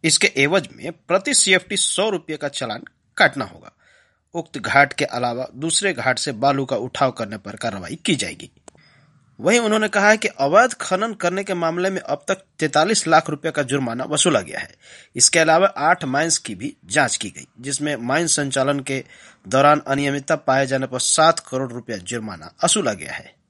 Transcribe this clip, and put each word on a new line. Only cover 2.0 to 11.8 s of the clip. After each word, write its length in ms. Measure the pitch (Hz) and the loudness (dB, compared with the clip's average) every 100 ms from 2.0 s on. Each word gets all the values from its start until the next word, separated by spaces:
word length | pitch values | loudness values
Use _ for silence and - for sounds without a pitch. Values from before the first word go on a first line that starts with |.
| 214 | -2
रुपये 260 | 185 160 151 | -2 -6 -8
का 120 | 147 | -8
चालान 360 | - 123 107 - _ _ - | -8 -8 -8 -12 _ _ 0
काटना 280 | 156 139 | 0 0
होगा। 280 | 107 - - _ _ _ _ _ _ | -10 -10 -20 _ _ _ _ _ _
उक्त 240 | 170 165 143 | -12 -10 -10
घाट 340 | 110 135 139 | 2 4 4
के 120 | - | 0
अलावा 440 | 143 123 123 120 131 123 | -4 -2 -4 -4 -8 -8
दूसरे 360 | 160 - 202 | -2 -2 -2
घाट 260 | 139 117 127 | -2 -2 -2
से 140 | - | -4
बालू 300 | 110 139 139 | 0 0 2
का 120 | 131 120 | -2 -4
उठाव 320 | 120 - 131 | -6 0 -2
करने 260 | - 107 107 | 0 -8 -8
पर 200 | - 110 | -12 -8
कार्रवाई 420 | 117 104 87 160 - | -8 -8 -10 -8 -4
की 80 | 131 | -2
जाएगी। 340 | - - - _ - _ _ _ _ _ _ - | -4 -10 -20 _ -20 _ _ _ _ _ _ -4
वहीं 200 | 135 240 | 2 2
उन्होंने 300 | 226 214 214 | 2 0 0
कहा 200 | 202 208 | 4 4
है 60 | 220 | 4
कि 120 | 214 - | 0 -2
अवैध 320 | 139 185 247 | 4 6 4
खनन 400 | - - 185 226 | 0 -4 -2 -2
करने 280 | 208 175 185 | -2 -2 -2
के 100 | 196 | -4
मामले 360 | 180 165 170 | -2 -2 -2